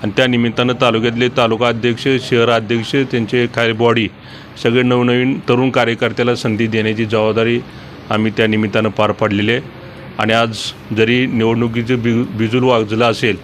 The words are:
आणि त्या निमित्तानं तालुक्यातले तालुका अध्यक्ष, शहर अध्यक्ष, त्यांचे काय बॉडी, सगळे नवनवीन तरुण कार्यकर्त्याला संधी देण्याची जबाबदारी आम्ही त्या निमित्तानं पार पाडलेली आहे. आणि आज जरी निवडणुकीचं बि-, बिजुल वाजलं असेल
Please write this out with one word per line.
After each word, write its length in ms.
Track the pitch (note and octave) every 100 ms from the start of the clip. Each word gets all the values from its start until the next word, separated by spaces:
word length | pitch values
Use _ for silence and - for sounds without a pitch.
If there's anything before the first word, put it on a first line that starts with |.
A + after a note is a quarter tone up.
आणि 80 | G#2+ G2+
त्या 100 | B2+
निमित्तानं 460 | B2 A#2 A2+ B2 A#2+
तालुक्यातले 480 | B2 A2+ A#2 A#2 B2
तालुका 380 | B2 A#2 A2 A#2+
अध्यक्ष, 400 | A#2 A#2+ A#2 C#3 C3
शहर 280 | C3 B2 A#2
अध्यक्ष, 460 | A#2 G#2+ A#2+ G#2+ C#3+
त्यांचे 520 | C3+ B2 G#2+ B2+ A#2+
काय 240 | A#2+ A#2
बॉडी, 380 | A2 A#2 A#2 G#2 - - - - -
सगळे 180 | - A#2+
नवनवीन 580 | B2 B2 B2 B2 B2+ C#3
तरुण 300 | - B2 C3
कार्यकर्त्याला 680 | B2+ A#2 A2+ A#2 G2+ A#2+ A#2+
संधी 320 | A#2+ G#2+ A2+
देण्याची 380 | A2 G#2+ A2 A2+
जबाबदारी 540 | A2 A2 A2 A2+ A#2+ B2+ - - - -
आम्ही 220 | A2 A2 G#2+
त्या 100 | A2
निमित्तानं 420 | G#2+ G#2+ A2 G#2+
पार 220 | G2 G#2+
पाडलेली 400 | G2+ G#2+ G2+ G#2+
आहे. 100 | A#2+ - - - - - -
आणि 160 | A2
आज 240 | A2+ A#2 G#2+ - - - A2
जरी 280 | A2+ B2 B2+
निवडणुकीचं 760 | A#2+ A2+ A2+ A#2+ A2+ A#2 B2+
बि-, 360 | A#2 A2+ B2+ G#2+
बिजुल 260 | A2 B2
वाजलं 480 | B2 A#2 G#2+ A2 A#2+
असेल 260 | G#2+ A#2+ G2